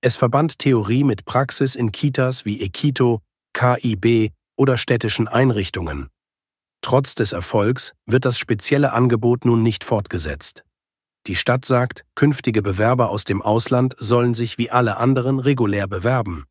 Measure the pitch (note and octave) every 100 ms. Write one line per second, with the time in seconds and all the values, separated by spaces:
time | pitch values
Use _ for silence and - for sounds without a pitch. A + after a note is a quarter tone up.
0 | B2+ - B2 C#3 D#3 - - B2 G2 A#2+
1 | C#3+ G#2 - B2 C3+ - C3+ - A#2 G2
2 | D3 C3+ B2+ B2+ G#2+ G#2 G2 - D3+ C3+
3 | B2 A2+ _ _ _ - B2 B2 B2+ G#2
4 | A2 A#2 G#2+ - _ - C3+ B2+ - A#2+
5 | A2+ - A2+ A#2 C3+ G#2 F#2 - E2+ C#2+
6 | C2+ _ _ _ _ _ _ _ - C3
7 | C3+ - A2 E2+ E2+ A2 G#2 B2+ - _
8 | - A#2+ C3 A#2+ - A2+ - C#3+ C#3+ A#2
9 | B2 A#2 A#2 B2 B2 A#2 A2+ G#2+ - A2+
10 | F#2+ F2+ D#2 D2 - - _ _ _ _
11 | _ _ - - - B2 - B2+ B2 -
12 | - - C#3+ C#3+ - A2 G2 F#2 A2 B2+
13 | A#2 G#2 - F#2+ G#2 A2 - B2+ B2+ -
14 | G#2+ A#2+ A#2+ A2+ A#2+ - A#2 A#2+ A#2+ F#2+
15 | A#2+ C3 B2 C3+ C3 C3+ A2 G2+ G2 G2
16 | G2+ B2+ G2 D#2+ C#2+